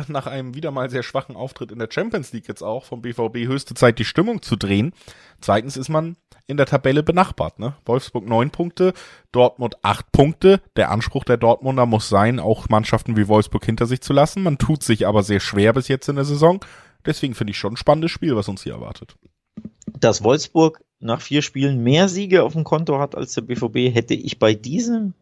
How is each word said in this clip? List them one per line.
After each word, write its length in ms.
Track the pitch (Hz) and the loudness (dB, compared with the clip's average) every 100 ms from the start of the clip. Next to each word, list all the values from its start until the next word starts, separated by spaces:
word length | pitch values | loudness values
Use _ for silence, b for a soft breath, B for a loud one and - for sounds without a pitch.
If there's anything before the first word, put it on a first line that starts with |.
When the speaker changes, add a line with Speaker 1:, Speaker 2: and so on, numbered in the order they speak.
| 143 | -6
Speaker 1:
nach 180 | 143 - | -6 -6
einem 280 | 135 127 127 | -8 -10 -8
wieder 160 | 160 | -8
mal 180 | 135 127 | -6 -4
sehr 140 | 147 | -6
schwachen 320 | 120 - - 104 | -4 -6 -6 -10
Auftritt 360 | 127 - 120 | -12 -12 -12
in 80 | 113 | -10
der 100 | 113 | -8
Champions 420 | - 220 220 135 | -4 -4 -6 -8
League 140 | 117 - | -12 -12
jetzt 140 | 104 | -12
auch 240 | 87 117 - | -8 -8 -10
vom 160 | 123 | -12
B 120 | 120 | -8
V 160 | 117 113 | -4 -4
B 160 | 120 117 | -4 -4
höchste 280 | 135 - | -4 -6
Zeit, 260 | 120 123 113 | 2 2 2
die 60 | 113 | -2
Stimmung 360 | - 208 226 | 0 0 -2
zu 140 | - 107 | -4 -4
drehen. 380 | 98 101 135 - b b b b | 0 0 0 -4 b b b b
Zweitens 360 | - 107 127 131 | 0 0 0 -8
ist 120 | 131 | -4
man 260 | 156 165 175 _ b - | -2 -2 -8 _ b -6
in 120 | 143 | -2
der 80 | 135 | 2
Tabelle 380 | 135 135 139 | 2 2 2
benachbart, 560 | 160 175 190 - 78 - | 2 2 0 -2 -6 -6
ne? 160 | 113 143 - | -10 -8 -4
Wolfsburg 420 | 123 - 123 104 | -4 -2 -8 0
neun 220 | 113 135 | 0 0
Punkte, 440 | - 175 - 185 - B B B | -2 -4 0 0 0 B B B
Dortmund 440 | 123 123 - 117 - | 2 2 2 -6 -4
acht 280 | - 104 - | -2 -2 0
Punkte. 500 | - 143 165 185 196 - - | 4 4 4 4 4 2 -2
Der 120 | 92 | 0
Anspruch 340 | 104 - - | 0 -2 -4
der 140 | - 117 | 0 2
Dortmunder 480 | 113 117 131 131 120 | 4 2 0 0 2
muss 240 | 110 - | 2 2
sein, 300 | 101 107 123 | 2 2 0
auch 280 | 87 110 - | -2 -2 0
Mannschaften 460 | 107 110 113 - 110 | 0 2 -2 0 0
wie 120 | 101 | 4
Wolfsburg 360 | 107 - 107 | 4 2 -2
hinter 220 | - 110 117 | -2 -2 -2
sich 160 | 131 | -2
zu 120 | - | 0
lassen. 280 | 139 156 - | 2 2 2
Man 160 | 190 143 | -2 0
tut 240 | 120 151 | 0 0
sich 240 | - 110 95 | 0 0 2
aber 160 | 104 | 2
sehr 180 | 98 101 | 2 0
schwer 340 | - 101 107 | 0 2 4
bis 140 | 131 - | 2 0
jetzt 220 | 131 - | -4 -4
in 60 | 143 | -4
der 100 | 139 | -2
Saison. 340 | 147 160 190 B B B B - | 4 4 4 B B B B -6
Deswegen 300 | 151 139 117 | -4 -4 -4
finde 160 | 107 | -6
ich 60 | 101 | -4
schon 160 | 101 | -6
ein 40 | 117 | -2
spannendes 320 | - 151 165 | 0 2 0
Spiel, 260 | - 165 110 | -2 0 0
was 140 | 101 | -2
uns 140 | 98 | -6
hier 100 | - | -8
erwartet. 420 | - - - - _ _ _ _ - - _ - | -12 -14 -16 -20 _ _ _ _ -18 -18 _ -16
Speaker 2:
Dass 380 | 139 117 101 | 0 2 4
Wolfsburg 600 | 107 147 - 165 160 160 _ _ | 2 2 2 2 2 2 _ _
nach 220 | 117 113 | -4 -4
vier 220 | - 143 | -2 -2
Spielen 400 | 147 135 139 131 | -2 -2 0 2
mehr 260 | 117 151 196 | 2 4 4
Siege 340 | 180 202 180 | 0 2 2
auf 100 | 117 | 4
dem 100 | 160 | 0
Konto 360 | 156 156 156 139 | -2 -2 0 -2
hat 140 | 143 | -4
als 200 | - 131 | -6 -8
der 100 | - | -8
B 120 | 113 120 | -6 -4
V 140 | 117 | -4
B, 220 | 123 127 | 0 0
hätte 240 | 117 117 - | 0 0 -2
ich 240 | - - | -6 0
bei 160 | 110 107 | 2 2
diesem 580 | 127 180 233 233 202 - | -2 -4 -2 -2 -4 -8